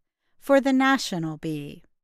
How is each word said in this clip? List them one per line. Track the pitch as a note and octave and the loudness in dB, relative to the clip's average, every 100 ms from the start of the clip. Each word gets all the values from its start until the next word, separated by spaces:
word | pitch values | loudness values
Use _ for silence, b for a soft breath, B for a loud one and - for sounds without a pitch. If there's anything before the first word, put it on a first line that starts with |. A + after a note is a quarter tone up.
| _ _ _ _ | _ _ _ _
for | - C#4 | 2 2
the | C4+ | 4
National | C4 C4+ C4+ - F3+ D#3+ D#3 | 2 4 2 -2 -6 -6 -8
Bee. | E3 D3+ C#3+ - _ _ | -8 -8 -10 -16 _ _